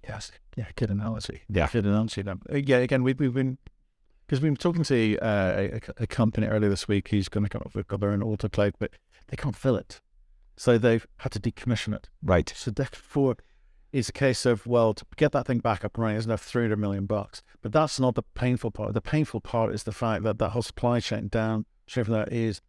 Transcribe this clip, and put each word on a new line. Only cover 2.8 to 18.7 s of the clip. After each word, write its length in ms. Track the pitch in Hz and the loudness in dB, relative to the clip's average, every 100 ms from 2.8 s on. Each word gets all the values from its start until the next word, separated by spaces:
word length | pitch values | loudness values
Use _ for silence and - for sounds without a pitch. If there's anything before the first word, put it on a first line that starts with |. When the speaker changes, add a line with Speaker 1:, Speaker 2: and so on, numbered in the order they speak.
| 123 135 | 4 2
Speaker 1:
we've, 160 | 127 131 | 2 2
we've 160 | 139 | 0
been, 240 | 123 131 127 - _ _ _ _ _ - | 0 -2 -4 -12 _ _ _ _ _ -4
'cause 140 | 135 | 0
we've 100 | 156 | 2
been 60 | 139 | 2
talking 260 | 175 165 | 0 0
to, 340 | 160 127 110 104 | 2 4 4 2
uh, 80 | 113 | 2
a, 480 | 104 95 87 98 | 2 2 2 -2
a, 60 | 110 - - | -4 -10 -6
a 80 | 113 | -6
company 400 | - 110 110 110 | 2 2 2 0
earlier 240 | 107 104 | 2 2
this 180 | 98 - | 2 0
week 200 | 101 - | 0 2
who's 200 | 104 95 | -2 0
gonna 200 | 104 101 | -2 -2
come 140 | - | -4
up 100 | - | -8
with 120 | - - | -8 -6
their 220 | 98 101 | -2 0
own 100 | 101 | 0
autoclave, 520 | 110 107 107 - 104 - | -2 -2 -2 2 2 0
but 120 | - - _ _ - | -6 -8 _ _ -14
they 80 | - | -6
can't 200 | 139 107 | -6 -2
fill 200 | 135 117 | 0 0
it. 240 | - - _ _ - - - - | -2 -20 _ _ -20 -20 -20 -2
So 220 | - 117 | 4 6
they've 280 | 117 113 - - | 6 2 0 -10
had 140 | 131 | -8
to 80 | - | -4
decommission 540 | 120 - - 113 - | -4 -4 -2 -2 -2
it. 140 | - - - | -6 -10 -10
Speaker 2:
Right. 300 | 147 90 - - | 2 2 2 -6
Speaker 1:
So 140 | - | -8
therefore, 680 | 104 131 - - 147 135 117 - _ _ _ _ | -4 -6 -8 -6 0 2 0 -8 _ _ _ _
it's 160 | 143 117 | -4 -2
a 40 | |
case 320 | - 135 123 127 | 0 2 4 2
of, 200 | 113 - | 2 2
well, 280 | 120 113 | 4 4
to 100 | 104 - - | 2 -8 0
get 160 | 147 | 2
that 140 | 143 127 | 2 0
thing 120 | 123 | 0
back 260 | 120 104 | 2 0
up 120 | 104 - | -2 -2
and 60 | |
running 160 | 113 107 | -2 0
is 80 | 110 | -2
another 120 | 110 | -4
three 260 | - 123 | -2 0
hundred 140 | 117 107 | 0 0
million 280 | 104 98 95 | 0 -2 -2
bucks. 360 | 107 - - _ - | -2 -4 -14 _ -12
But 100 | - | 0
that's 260 | 135 156 - | 2 2 2
not 180 | 131 117 | 0 0
the 60 | - | -6
painful 360 | - 127 123 113 | -4 0 0 -2